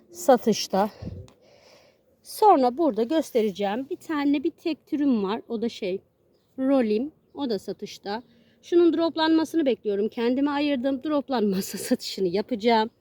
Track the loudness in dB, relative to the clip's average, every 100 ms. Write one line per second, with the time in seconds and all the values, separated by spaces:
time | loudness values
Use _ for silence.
0 | _ 0 4 4 4 0 0 -2 -2 -4
1 | -14 -14 -16 _ _ _ _ -20 _ _
2 | _ _ -18 2 6 6 4 2 0 0
3 | 0 0 0 0 0 -2 -2 -4 -6 -10
4 | -6 -2 0 0 -2 -4 -6 -8 _ -2
5 | 2 2 0 -4 -6 -6 -6 -6 -6 -6
6 | -8 _ _ _ _ -4 0 2 2 0
7 | -2 -10 _ -8 -6 -4 -6 -12 -12 -14
8 | -10 -10 -10 _ _ _ 0 4 4 4
9 | 0 0 2 2 2 0 0 0 -2 -2
10 | -2 -2 0 0 0 0 0 0 -2 -2
11 | -2 -2 0 0 0 0 -4 -6 -4 -4
12 | -4 -4 -2 -2 -4 -2 2 2 0 -6